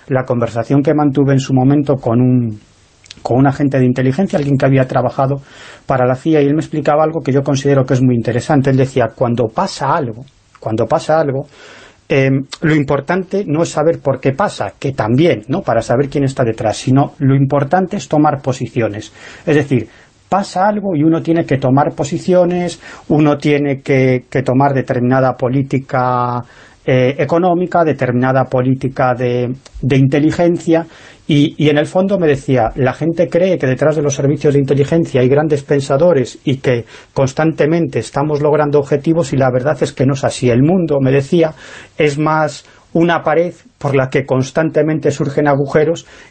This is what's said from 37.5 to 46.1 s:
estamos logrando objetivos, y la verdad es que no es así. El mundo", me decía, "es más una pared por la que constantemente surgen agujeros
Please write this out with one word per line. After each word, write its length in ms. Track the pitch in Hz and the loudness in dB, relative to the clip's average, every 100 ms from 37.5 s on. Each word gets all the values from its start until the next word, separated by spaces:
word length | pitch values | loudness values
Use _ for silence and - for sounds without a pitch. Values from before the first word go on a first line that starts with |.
| 156 151 170 156 131 | 0 0 0 -2 -4
estamos 420 | 110 - 147 147 | -6 -4 -2 0
logrando 380 | 147 151 147 143 | 0 0 2 0
objetivos, 520 | 139 147 151 165 147 | 0 -2 0 0 0
y 40 | 139 | 0
la 140 | 135 | 0
verdad 260 | 127 127 151 | 0 -2 -2
es 120 | 147 | -4
que 120 | - | 0
no 100 | 131 | -2
es 100 | 143 | 0
así. 260 | 120 - 123 | -4 -2 0
El 120 | 117 | 2
mundo", 340 | 143 190 165 143 | 2 2 0 0
me 120 | 131 | 2
decía, 400 | 135 139 180 160 156 - - - - | 0 0 0 0 -2 -18 -20 -20 -2
"es 220 | 151 139 | -2 0
más 460 | 151 156 151 127 - - _ | -2 0 -2 -4 -18 -20 _
una 300 | 170 170 165 | 0 2 2
pared 320 | - 156 175 170 - _ | 0 0 0 -4 -20 _
por 160 | 143 | -2
la 140 | 135 131 | 0 0
que 160 | 143 131 | -2 0
constantemente 840 | 131 131 - 160 156 151 156 151 | -2 0 -2 0 0 0 0 -2
surgen 340 | 135 151 135 151 | -2 -4 -2 0
agujeros 600 | 139 143 160 151 170 - | 0 0 0 0 -2 -8